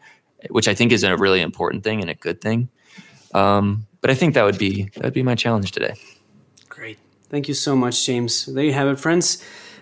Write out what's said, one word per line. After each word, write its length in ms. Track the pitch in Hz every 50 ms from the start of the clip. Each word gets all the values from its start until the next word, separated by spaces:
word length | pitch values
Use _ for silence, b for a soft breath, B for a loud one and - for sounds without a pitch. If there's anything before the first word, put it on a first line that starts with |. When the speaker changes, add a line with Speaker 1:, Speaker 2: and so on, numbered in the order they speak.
| b b b b b b b _ - -
Speaker 1:
which 180 | - 117 107 110
I 60 | 101
think 180 | 101 117 117 117
is 100 | 104 98
a 140 | 95 90
really 240 | 92 98 98 92 92
important 420 | 82 80 - - 90 - - 92 101
thing 160 | 110 110 107
and 80 | 95 82
a 40 | 78
good 260 | - - 82 87 -
thing. 280 | - 107 113 117 123 123 B B B B B B B B B B B B -
Um, 520 | 98 98 101 101 101 101 101 101 110 107 - _ _
but 100 | - 123
I 40 | 135
think 200 | 131 180 156 147
that 100 | 135 107
would 140 | 101 101 92
be, 300 | 104 95 95 98 98 98 -
that 80 | - -
would 100 | 131 135
be 100 | 131 127
my 100 | 127 120
challenge 380 | 110 - 120 117 107 98 92 -
today. 220 | - - - - B B B B B B B B _ _ _ _ - - _
Speaker 2:
Great. 300 | - - - 110 110 - _ _ _ _ _ _
Thank 200 | - 147 135 143
you 60 | 139
so 200 | - - 151 139
much, 320 | 131 123 123 123 - -
James. 400 | - 127 120 120 117 - - -
There 180 | - 135 135 147
you 80 | 151 131
have 140 | 143 139 139
it, 120 | 139 135
friends. 420 | - 160 165 180 170 - - B B B B B B B B B